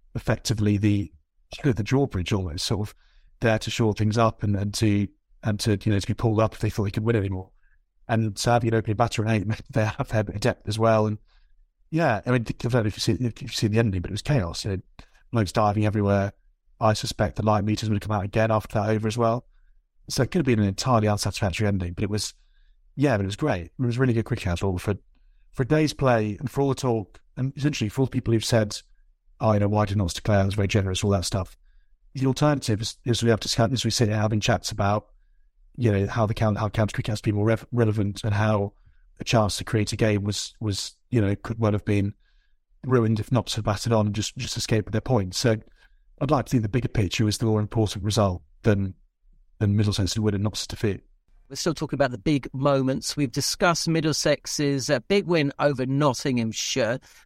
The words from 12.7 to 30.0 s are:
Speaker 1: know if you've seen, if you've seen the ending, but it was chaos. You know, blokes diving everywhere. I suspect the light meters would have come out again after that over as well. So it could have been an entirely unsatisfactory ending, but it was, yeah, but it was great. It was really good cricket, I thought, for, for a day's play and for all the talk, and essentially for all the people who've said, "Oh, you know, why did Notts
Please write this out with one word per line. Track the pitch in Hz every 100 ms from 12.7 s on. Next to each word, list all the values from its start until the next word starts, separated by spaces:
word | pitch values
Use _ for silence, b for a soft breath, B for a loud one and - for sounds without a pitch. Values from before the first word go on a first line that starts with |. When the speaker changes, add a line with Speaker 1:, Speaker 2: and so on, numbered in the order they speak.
Speaker 1:
know | 123
if | 107 -
you've |
seen, | - 107
if | 120 -
you've | 120 -
seen | 110
the | 107
ending, | 113 92
but | 87
it |
was | 101
chaos. | - 147 85 80
You | 107
know, | 95 - - b b _
blokes | 117 98
diving | - 107 104 107
everywhere. | 104 101 98 98 - _ _ _ _
I | 110
suspect | 107 - - 101 -
the |
light | 104 107
meters | 104 107 107
would | 101
have | -
come | 104
out | 98
again | 110 110
after | 107 - 113
that | 104
over | 110 110
as | 113
well. | 113 120 - _ _ _ _ _ -
So | -
it | 117
could | 185
have | 135
been | 110
an | 101
entirely | 95 - 117 104
unsatisfactory | 104 104 - 101 - 104
ending, | 98 90
but | 85
it | 101
was, | 104 - - _ _ _ _ _ -
yeah, | 143 107
but |
it | 98
was | 98
great. | 151 95 82
It | -
was | 123 120
really | 131
good | 113 107
cricket, | 113 -
I | 90
thought, | 98 90
for, | - 98 _ _ _ _ _
for | -
a | 123
day's | 156 156
play | - 135 117 107 104
and | 143
for | -
all | 139
the | 131
talk, | 131 113 95 - _ -
and | 131 139
essentially | 143 143 107
for | -
all | 131
the |
people | 123 113
who've | 113
said, | - 117 104 - - _ _ _ _ _
"Oh, | 110
you | 104
know, | 101
why | 107 104
did |
Notts | 104